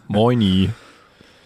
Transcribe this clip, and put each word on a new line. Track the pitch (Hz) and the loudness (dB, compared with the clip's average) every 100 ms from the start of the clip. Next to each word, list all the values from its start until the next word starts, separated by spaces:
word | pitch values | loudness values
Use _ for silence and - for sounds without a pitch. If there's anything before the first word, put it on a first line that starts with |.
| - | -6
Moini. | 101 117 123 98 92 95 110 - - _ _ - _ | 0 0 0 0 0 -2 -4 -16 -20 _ _ -20 _